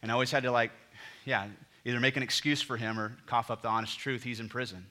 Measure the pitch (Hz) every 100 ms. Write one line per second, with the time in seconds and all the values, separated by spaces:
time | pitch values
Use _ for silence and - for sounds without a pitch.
0 | 113 117 127 147 127 120 113 - - -
1 | - - - 120 101 101 - _ - 123
2 | 131 135 123 - 147 147 - 120 113 110
3 | 107 120 - 123 120 113 117 110 110 -
4 | - 127 123 113 113 120 123 92 92